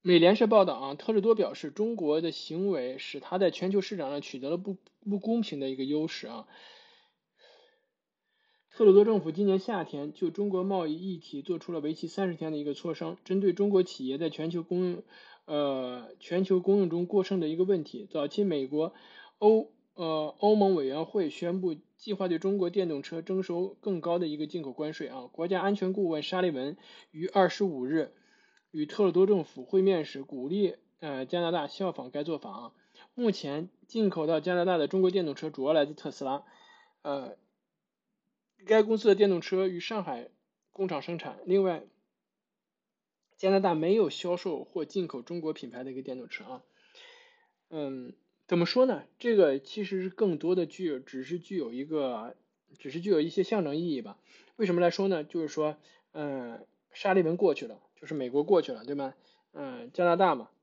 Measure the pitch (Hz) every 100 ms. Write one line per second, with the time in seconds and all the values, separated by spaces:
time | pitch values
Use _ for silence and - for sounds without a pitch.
0 | 180 180 165 214 233 220 185 123 135 143
1 | - 220 202 226 180 - 156 135 220 233
2 | 160 151 165 151 - 160 196 170 123 131
3 | - 147 - 185 190 - 180 196 190 196
4 | 175 143 - 131 131 170 196 190 _ _
5 | 208 202 208 233 214 147 135 131 135 147
6 | 160 - - 117 110 - - - - _
7 | _ _ _ _ _ _ _ _ _ _
8 | _ _ _ _ _ _ _ - 214 190
9 | 208 214 160 160 202 190 190 214 156 147
10 | 147 151 175 165 202 190 190 196 160 156
11 | 185 175 - 143 139 170 - 170 147 156
12 | 165 - 190 165 160 151 147 143 175 156
13 | 160 175 - 190 196 175 202 196 180 -
14 | 127 139 165 151 160 170 165 180 185 175
15 | - - - - - 151 143 135 127 123
16 | 117 - - 175 190 185 180 202 185 165
17 | 175 208 185 190 156 165 185 196 151 120
18 | 110 160 147 185 202 156 135 147 156 -
19 | - - - _ 214 220 - _ _ -
20 | 170 156 151 - 202 214 196 180 135 139
21 | 160 214 165 - 175 185 185 151 _ _
22 | - 196 190 165 190 202 180 180 180 147
23 | 143 170 165 190 185 175 190 - - 185
24 | 160 170 170 151 151 175 143 123 151 156
25 | 147 131 123 - 165 185 190 202 185 190
26 | 190 156 147 185 185 143 135 151 - -
27 | - 156 175 202 180 - 202 143 127 160
28 | 147 _ _ _ _ _ _ 160 151 -
29 | 196 170 190 202 151 - 127 190 190 185
30 | 151 139 139 139 131 190 196 151 _ _
31 | 160 135 131 175 170 170 143 - 190 156
32 | 131 143 151 151 113 101 117 _ _ _
33 | - - 240 190 151 143 180 _ _ 226
34 | 208 175 151 160 156 180 175 175 143 190
35 | 185 190 170 139 156 151 135 156 147 151
36 | 156 135 139 139 - _ _ - _ _
37 | - 139 127 101 _ _ _ _ _ _
38 | _ _ _ _ _ _ 190 220 214 220
39 | 214 190 208 180 160 185 190 175 - 220
40 | 175 127 120 _ _ _ _ - 190 156
41 | 131 170 147 113 - 190 190 165 104 _
42 | _ _ _ _ _ _ _ _ _ _
43 | _ _ _ _ 190 196 190 160 160 214
44 | 180 - 180 175 196 147 - - 147 196
45 | 175 131 120 175 156 156 127 120 131 131
46 | 131 127 117 - 107 127 _ _ _ -
47 | - - - _ _ _ _ 160 143 135
48 | 123 - _ _ _ 175 170 247 262 180
49 | - _ 240 220 165 139 - - 190 190
50 | 185 180 208 156 160 185 165 - 185 135
51 | 131 135 131 175 170 190 127 120 147 156
52 | 135 117 113 127 _ _ _ - 143 143
53 | 180 175 160 156 185 220 160 147 175 139
54 | 107 - _ - _ _ 208 175 175 165
55 | 196 180 151 175 156 151 151 151 _ _
56 | _ - 147 135 123 113 - _ _ -
57 | 202 190 165 170 190 139 120 107 _ _
58 | - 156 127 135 147 190 151 120 113 143
59 | 135 131 _ _ _ - 285 247 240 -
60 | 175 170 185 143 110 _